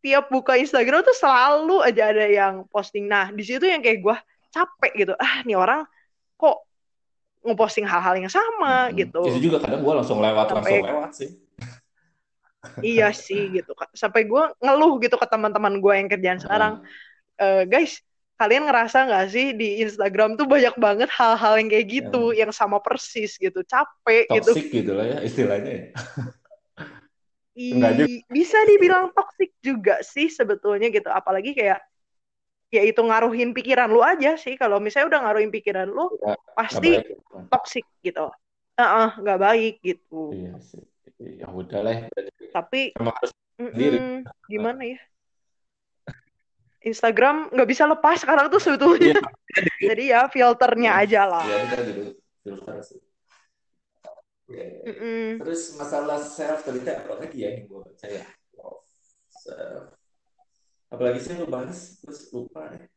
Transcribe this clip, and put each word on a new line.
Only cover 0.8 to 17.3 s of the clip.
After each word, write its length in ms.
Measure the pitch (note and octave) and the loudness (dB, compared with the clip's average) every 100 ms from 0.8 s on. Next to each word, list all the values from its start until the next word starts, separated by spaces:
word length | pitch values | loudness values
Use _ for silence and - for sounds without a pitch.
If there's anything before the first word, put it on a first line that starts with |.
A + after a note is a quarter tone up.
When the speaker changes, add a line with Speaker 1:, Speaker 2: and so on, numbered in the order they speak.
| A#3 D4+ | 4 4
Speaker 1:
tuh 160 | G4+ B4+ | 4 4
selalu 640 | D4 B3+ C4 D4 D#4+ F#4+ | 4 6 6 4 2 2
aja 320 | B3+ A3+ G#3+ | 2 2 2
ada 120 | G#3+ G#3 | 2 2
yang 320 | G3+ G3 F#3+ F#3+ | 2 2 -2 -6
posting. 400 | G#3 G3 G#3 G3+ | -6 -6 -8 -2
Nah, 240 | G3+ F#3+ | 0 -2
di 80 | G#3 | -6
situ 240 | G#3 B3+ F#4 | -8 -2 0
yang 160 | E4 | 2
kayak 160 | A#3 A3 | 0 0
gua 240 | F#3 A#3 _ _ _ | 0 -2 _ _ _
capek 380 | D#4+ F4+ _ C4+ | -4 -4 _ -4
gitu. 180 | G#3+ F#3+ - | 0 -2 0
"Ah, 240 | - C#4 | -2 -4
nih 160 | A#3+ G3 | -2 0
orang 240 | F#3 C#4+ - _ _ _ _ _ | 2 0 -4 _ _ _ _ _
kok 240 | D#4 - _ _ _ _ _ _ _ _ | 2 2 _ _ _ _ _ _ _ _
ngeposting 440 | A#3 G#3+ G#3+ A3 G3+ | -6 0 0 0 -2
hal-hal 240 | F3 F3+ | -2 0
yang 160 | F#3 F#3 | -2 -2
sama?" 560 | F#4+ A4+ A4+ D4+ B3+ B3 | -2 -2 -2 0 0 0
Speaker 2:
Mm-mm. 120 | - | -2
Speaker 1:
gitu. 200 | D3 E3 F3+ | -4 -2 -2
Speaker 2:
Itu 140 | - E3 | 0 0
juga 80 | D#3 D3 | 0 -2
kadang 160 | - | -2
gua 160 | C#3+ D3+ | 0 0
langsung 240 | B2 A2 | 0 0
lewat, 240 | G#2+ G#2+ G#2+ | 0 2 0
Speaker 1:
Sampai 160 | A2 - G3+ | 0 2 0
Speaker 2:
langsung 80 | - | 0
lewat 240 | D3 D3 | -6 -8
sih. 200 | - C#3 - _ - A#2+ - _ _ _ _ _ _ _ _ - - | -12 -14 -16 _ -20 -20 -20 _ _ _ _ _ _ _ _ -20 -8
Speaker 1:
Iya 260 | A3 A#3 G#3 | 0 2 2
sih, 260 | G#3 - G3+ G3 F#3 | 0 -8 -6 -4 -6
gitu, 160 | - | -8
Kak. 160 | - E3+ - | -14 -14 -6
Sampai 300 | - A#3 G#3+ | 0 0 2
gua 240 | B3+ D#4 - | 2 0 0
ngeluh 360 | B3+ C#4 D#4 C4+ | 2 4 4 4
gitu 140 | A#3+ A#3+ | 0 0
ke 100 | A3+ | 0
teman-teman 480 | A3 G#3+ G#3 G#3 G3 | 0 -2 0 -2 2
gua 140 | G3 G3 | 4 2
yang 80 | G3 | 0
kerjaan 320 | G3 F#3 F#3 | -2 -2 -2
Speaker 2:
Heeh. 60 | |
Speaker 1:
sekarang. 280 | - G#3+ G#3+ G#3+ - - - _ _ | -2 0 0 -2 -16 -20 -20 _ _